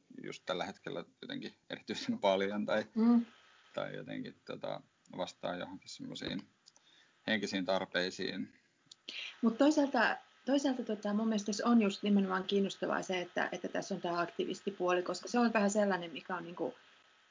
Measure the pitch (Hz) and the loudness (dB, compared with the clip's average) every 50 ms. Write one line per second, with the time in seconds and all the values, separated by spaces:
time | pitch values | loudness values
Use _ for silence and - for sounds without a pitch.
0 | _ - - - - - - - _ - 90 90 85 98 98 - - 95 90 87 | _ -20 -18 -14 -12 -12 -12 -10 _ -6 -4 -4 -4 -6 -8 -10 -10 -10 -8 -8
1 | - - _ _ - - 92 - - - - _ _ - - - - - 107 - | -10 -12 _ _ -12 -10 -10 -8 -8 -10 -12 _ _ -12 -12 -10 -8 -6 -6 -4
2 | - - 117 - - 98 95 95 98 98 104 104 107 104 104 107 107 - - 220 | -4 -4 -2 2 4 4 4 4 4 0 0 -2 -2 0 0 0 0 0 0 4
3 | 220 233 240 240 233 - - - - - - - _ _ - - - - 50 50 | 6 6 6 6 4 0 -6 -20 -20 -20 -20 -20 _ _ -8 -6 -6 -6 -6 -8
4 | 50 55 53 52 52 50 - - _ - - - - 50 50 - - _ _ _ | -10 -8 -8 -8 -8 -10 -12 -14 _ -12 -10 -8 -8 -8 -8 -8 -10 _ _ _
5 | _ - - - - - - _ - - 90 87 - - 92 - - - - - | _ -12 -8 -8 -6 -8 -8 _ -6 -6 -6 -6 -8 -10 -12 -14 -14 -14 -14 -12
6 | - - - - - - - - - - _ _ _ - - _ _ _ _ _ | -12 -12 -10 -8 -8 -6 -6 -8 -10 -12 _ _ _ -20 -20 _ _ _ _ _
7 | _ _ _ _ _ - 110 107 101 95 - 95 90 92 95 95 92 - - 90 | _ _ _ _ _ -2 0 0 0 0 -2 -2 0 0 0 0 0 0 -2 0
8 | 90 92 - - - - - - 107 - - _ _ _ _ _ _ - - _ | 0 -2 -2 -4 -4 -4 -4 -6 -8 -8 -10 _ _ _ _ _ _ -20 -20 _
9 | _ - - - - - - - - 226 220 - 277 302 302 302 285 277 - 240 | _ -14 -12 -10 -10 -12 -4 0 2 2 4 6 6 6 6 6 4 2 4 2
10 | 208 - - - - _ _ _ - - 269 285 277 277 254 247 220 - 214 208 | 2 2 2 -2 -6 _ _ _ -2 0 2 2 2 2 0 -2 -2 -4 -4 -4
11 | - 208 208 208 226 220 220 208 202 - 208 - - 240 240 233 208 196 202 - | -2 -2 0 0 0 0 0 0 0 -2 -2 0 2 4 6 6 6 4 2 0
12 | - 208 202 202 196 185 185 190 190 - 202 202 196 185 - - 185 165 143 165 | 2 4 4 4 4 4 0 -2 0 0 2 2 2 0 -2 -2 -2 -2 -2 -2
13 | 180 - 185 180 180 180 - - - - 180 180 - 185 - 180 - - 196 175 | -2 -2 -2 -4 -4 -4 -2 -2 -2 -2 -2 -6 -6 -6 -4 -4 -4 -4 -4 -4
14 | - 175 170 175 170 170 - - - - 190 - - 202 196 - 180 180 180 180 | -2 -2 0 0 -2 -2 -2 -4 -4 -4 -4 -6 -6 -8 -4 -2 0 2 2 2
15 | 180 156 131 - - - - 240 240 233 226 220 202 202 208 220 208 202 185 175 | 0 -2 -4 -6 -6 -2 2 2 2 4 4 4 2 4 4 4 4 2 2 0
16 | 175 170 165 156 - - 185 175 170 165 175 - 165 123 - - - - - _ | -2 -6 -10 -10 -8 -8 -8 -6 -8 -8 -6 -6 -4 -6 -6 -8 -16 -20 -20 _
17 | _ _ _ _ _ _ | _ _ _ _ _ _